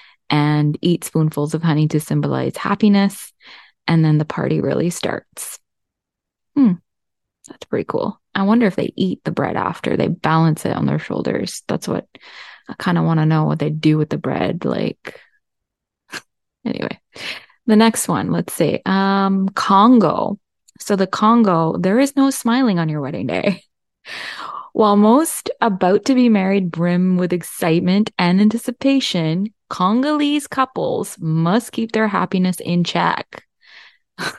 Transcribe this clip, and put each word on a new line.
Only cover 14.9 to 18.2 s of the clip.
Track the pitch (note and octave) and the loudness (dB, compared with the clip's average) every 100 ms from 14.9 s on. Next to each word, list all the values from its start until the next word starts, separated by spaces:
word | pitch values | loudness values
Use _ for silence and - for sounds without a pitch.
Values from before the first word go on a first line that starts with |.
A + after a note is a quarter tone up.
| - - - _ _ _ _ _ _ _ _ _ | -6 -16 -20 _ _ _ _ _ _ _ _ _
<laughs> | - - _ _ _ | -18 -18 _ _ _
anyway, | - - - - _ - - - - _ - | -8 -6 -8 -10 _ -16 -12 -14 -16 _ 2
the | G#3+ | 4
next | A3+ A3 - | 4 0 -4
one, | C#3 | -4